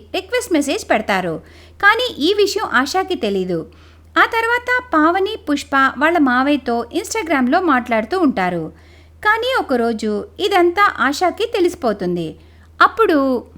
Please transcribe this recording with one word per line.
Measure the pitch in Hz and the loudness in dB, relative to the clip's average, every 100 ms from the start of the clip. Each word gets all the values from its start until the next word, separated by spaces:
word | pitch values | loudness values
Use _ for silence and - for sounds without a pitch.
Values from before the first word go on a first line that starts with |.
| - 359 | -8 -8
రిక్వెస్ట్ | - 494 - | -4 -4 0
మెసేజ్ | 311 277 349 - | 0 0 -2 -2
పెడతారు. | 220 214 190 180 156 - - - - | -2 0 -2 -2 -6 -10 -20 -20 0
కానీ | 403 440 508 - | 2 2 0 -2
ఈ | 311 | 0
విషయం | 415 392 - - | 2 2 0 -2
ఆశాకి | 247 269 370 370 285 | 0 0 -2 -2 -2
తెలీదు. | 208 196 185 170 151 - - - - 330 | -2 -2 -2 -4 -6 -14 -20 -20 -4 0
ఆ | 466 | 0
తర్వాత | 453 466 480 494 494 494 | 0 0 -2 -2 -4 0
పావని, | 311 311 381 403 440 - | 2 2 2 -2 -4 -4
పుష్ప | 285 - 277 269 - | -4 -2 0 0 2
వాళ్ళ | 311 349 | 0 2
మావయ్యతో | 269 240 277 294 247 233 233 330 | 2 2 2 0 0 -4 -4 -6
Instagram-లో | 427 453 330 277 247 339 | -4 -4 -2 0 2 2
మాట్లాడుతూ | 349 247 226 226 220 381 | 2 0 0 -2 0 0
ఉంటారు. | 294 196 180 175 160 - - - - - 427 | 2 2 -2 -2 -6 -12 -20 -20 -20 -4 0
కానీ | 453 494 494 | 0 0 -2
ఒకరోజు | - 240 233 220 214 208 - - | 0 0 0 -2 -4 -4 -6 -4
ఇదంతా | 339 381 349 349 403 - | 0 2 4 4 2 2
ఆశాకి | 254 285 359 349 466 | -2 0 -2 -2 -2
తెలిసిపోతుంది. | 415 349 - 233 208 180 175 160 - - - - - | 0 0 0 -4 -2 -4 -4 -6 -10 -20 -20 -8 0
అప్పుడు, | 392 - 415 302 269 240 - | 2 2 2 2 2 -2 -6